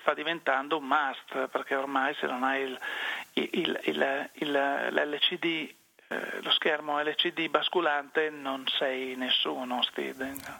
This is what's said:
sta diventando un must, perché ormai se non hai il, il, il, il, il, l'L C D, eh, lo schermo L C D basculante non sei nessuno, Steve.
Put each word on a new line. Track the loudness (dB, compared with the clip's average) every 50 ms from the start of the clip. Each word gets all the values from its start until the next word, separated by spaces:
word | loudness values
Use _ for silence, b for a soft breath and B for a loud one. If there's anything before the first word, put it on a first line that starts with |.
sta | 0 0 0
diventando | 0 -2 -2 -2 0 2 2 2 2 2 0 0 0
un | 2
must, | 2 2 2 2 0 -2 -6 -10 -6 -4 -2 -2 -2
perché | -2 -4 -2 0 0
ormai | 0 0 0 0 2 2 2 0 0
se | -2
non | -2 0 0 0
hai | 0 2 0 0
il, | -2 -4 -6 B B B B B B B B B B -2
il, | -2 0 2 0
il, | 2 2 2 0 0 0
il, | 0 2 2 2 2 2 0 -4 -6 -4
il, | -4 -2 0
l'L | 2 2 2 2 2 0 0 2 2 2 2 2 2 2
C | 2 2 2 0
D, | 0 0 0 0 -2 -6 -8 -16 _ _ _ -20 -12 -8
eh, | -6 -4 -4 -4 -4 -4
lo | 0 2
schermo | 2 2 4 2 2 2 0 0 0 2
L | 2 2 2
C | 2 0 0
D | 0 0 0 2
basculante | 2 2 2 2 2 2 4 4 2 0 -2 0 0 0 2 2
non | -2 -4 -4 -4 -4 -2 -2 -2 0 0
sei | 0 0 0 -2 -2 -4 -4
nessuno, | -4 0 0 2 2 2 0 -2 -2 -4 -2 -2 -2 -2
Steve. | -2 -2 -4 -4 -4 -4 -6 -6 -6 -6 -8 -10 -10 -12